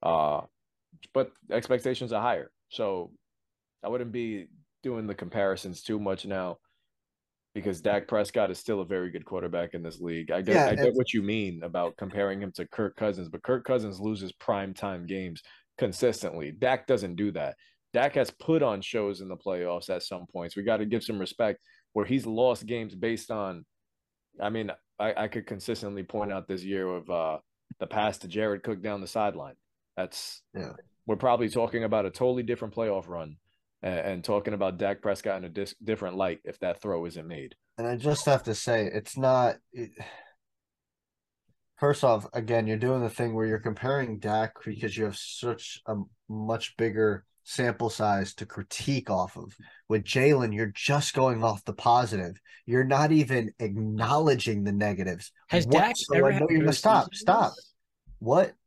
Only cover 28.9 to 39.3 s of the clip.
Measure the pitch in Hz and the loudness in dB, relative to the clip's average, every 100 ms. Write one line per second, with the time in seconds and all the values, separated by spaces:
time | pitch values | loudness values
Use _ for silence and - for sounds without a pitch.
28.9 | 101 95 113 104 90 69 - _ _ _ | -6 -6 -2 -2 -2 -10 -14 _ _ _
29.9 | - 92 - - - _ 101 87 - - | -8 -6 -6 -14 -14 _ -12 -12 -12 -20
30.9 | _ - 104 131 120 113 123 113 120 110 | _ -4 0 4 4 2 0 0 0 0
31.9 | 110 98 - 127 127 117 120 113 101 113 | 2 0 0 0 0 -2 -4 -4 -4 -2
32.9 | 98 85 87 80 78 _ _ _ _ 92 | -2 -4 -8 -8 -12 _ _ _ _ -4
33.9 | 92 98 92 87 104 101 104 95 90 98 | -2 -2 -4 0 0 0 0 -2 0 -2
34.9 | 98 107 98 110 95 90 82 98 - 110 | 0 0 -2 0 -4 -4 -6 -8 -8 -4
35.9 | 107 98 92 95 82 - - 90 87 104 | -2 -2 -2 -2 -2 -8 -6 -4 -2 -2
36.9 | 87 85 82 80 85 135 - _ - 117 | -4 -4 -8 -12 -12 -14 -18 _ -8 -4
37.9 | 120 139 147 - 135 - 107 - 117 101 | -2 0 2 4 2 2 -4 0 2 2
38.9 | 107 104 - 131 | -4 -6 0 4